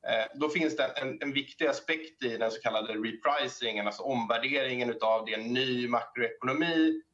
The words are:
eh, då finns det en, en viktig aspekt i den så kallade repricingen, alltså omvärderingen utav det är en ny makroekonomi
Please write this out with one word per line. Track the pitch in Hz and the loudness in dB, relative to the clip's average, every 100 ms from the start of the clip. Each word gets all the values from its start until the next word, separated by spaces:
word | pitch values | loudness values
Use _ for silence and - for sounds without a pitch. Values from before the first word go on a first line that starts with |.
| 143 | 0
eh, | 113 110 135 | 0 0 -2
då | 156 | 0
finns | 151 156 151 | 2 0 2
det | |
en, | 131 147 135 - | 0 0 -6 -4
en | 143 | -2
viktig | 139 135 - 156 | -2 -4 -2 0
aspekt | 131 - 160 160 _ | 0 -2 -4 -4 _
i | 123 113 | -4 0
den | 113 | 0
så | 113 | 0
kallade | 120 110 113 | 0 0 -2
repricingen, | 107 110 107 147 143 95 - 120 104 104 | -2 -4 -2 0 0 -2 -2 -4 0 -2
alltså | 104 | -2
omvärderingen | - 127 110 117 131 143 131 123 120 | -2 -2 0 0 0 0 0 0 0
utav | 117 110 113 | 2 2 2
det | 110 | 2
är | 107 | -4
en | 110 | 0
ny | 123 131 123 120 | 0 2 0 0
makroekonomi | 120 - 123 117 - 127 143 170 165 160 160 - | 0 -2 -2 -2 -2 -2 2 2 4 4 4 -4